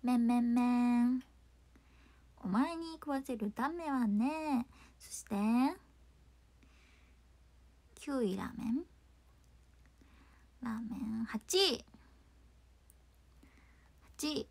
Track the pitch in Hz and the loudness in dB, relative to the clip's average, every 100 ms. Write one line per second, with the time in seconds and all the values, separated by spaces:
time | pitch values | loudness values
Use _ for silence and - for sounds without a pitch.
0 | 240 247 233 240 240 240 247 240 240 240 | 0 2 4 4 4 4 4 4 4 4
1 | 240 254 - - - - - - - - | 4 2 -4 -20 -20 -20 -20 -20 -20 -20
2 | - - - - 196 190 302 339 330 320 | -20 -20 -20 -10 -2 0 0 -2 -8 -10
3 | - 277 269 240 208 208 262 339 320 269 | -6 -6 -4 -4 -4 -2 -4 -4 -4 0
4 | 233 208 247 311 311 262 240 - - - | 2 2 2 0 0 -2 -2 -12 -20 -20
5 | - - - 202 214 240 262 370 - - | -16 -16 -6 -2 2 4 2 0 -16 -20
6 | - - - - _ - - - - - | -20 -20 -20 -20 _ -20 -20 -20 -20 -20
7 | - - - - - - - - _ - | -20 -20 -20 -20 -20 -20 -20 -20 _ -16
8 | - 269 220 190 - - 220 247 370 - | -6 -2 -2 -2 -6 -6 -2 -2 -4 -18
9 | - - - - - - - - - _ | -20 -20 -20 -20 -20 -20 -20 -20 -20 _
10 | - - - - - - 240 220 226 - | -20 -20 -20 -20 -20 -12 -8 -8 -8 -8
11 | 214 220 226 220 - 381 381 254 - - | -6 -4 -4 -6 0 2 4 0 -8 -20
12 | - - - - - - - - - - | -20 -20 -20 -20 -20 -20 -20 -20 -20 -20
13 | _ _ _ - - - - - - - | _ _ _ -20 -20 -20 -20 -20 -20 -20
14 | - - 302 285 220 | -20 -8 -4 -4 -8